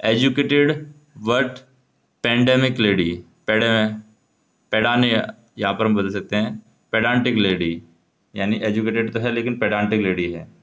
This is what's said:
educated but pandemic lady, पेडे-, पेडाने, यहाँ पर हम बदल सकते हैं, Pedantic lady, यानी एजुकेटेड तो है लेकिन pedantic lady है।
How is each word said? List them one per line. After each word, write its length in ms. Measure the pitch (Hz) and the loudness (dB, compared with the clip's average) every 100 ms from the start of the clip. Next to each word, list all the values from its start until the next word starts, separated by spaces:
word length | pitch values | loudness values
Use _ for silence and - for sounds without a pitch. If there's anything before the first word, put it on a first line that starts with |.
| 110 | 0
educated 680 | 110 135 139 - 143 147 151 - - _ - 107 | 2 2 2 2 4 2 0 -6 -18 _ -8 -2
but 220 | 123 127 - - _ _ _ _ _ 120 | 0 0 -6 -18 _ _ _ _ _ 0
pandemic 500 | 120 123 127 131 123 | 2 4 4 2 2
lady, 400 | 107 95 85 87 - _ - | 2 2 0 -4 -10 _ -2
पेडे-, 460 | 110 117 113 107 107 - _ _ _ _ _ _ | 0 2 2 0 -2 -12 _ _ _ _ _ _
पेडाने, 520 | 110 113 120 123 113 - - _ - | 0 2 2 2 0 -2 -10 _ -6
यहाँ 160 | 101 | -4
पर 120 | 98 110 | 0 0
हम 100 | 104 | 0
बदल 140 | 98 | 0
सकते 260 | 98 92 104 | -4 -4 -4
हैं, 280 | 113 - - _ _ | -4 -6 -14 _ _
Pedantic 440 | 113 113 123 123 110 | -2 0 0 0 0
lady, 480 | 98 90 85 82 - _ _ _ _ 101 | 0 0 -2 -6 -10 _ _ _ _ -6
यानी 200 | 98 107 | -4 -2
एजुकेटेड 580 | 107 107 110 113 110 | -2 -2 -2 -2 -2
तो 60 | 113 | -4
है 120 | 120 | -4
लेकिन 260 | 117 117 117 | -4 -4 -2
pedantic 440 | 104 104 104 107 | -2 0 0 0
lady 300 | 98 90 87 | 0 0 -4
है। 160 | 85 80 - | -6 -12 -20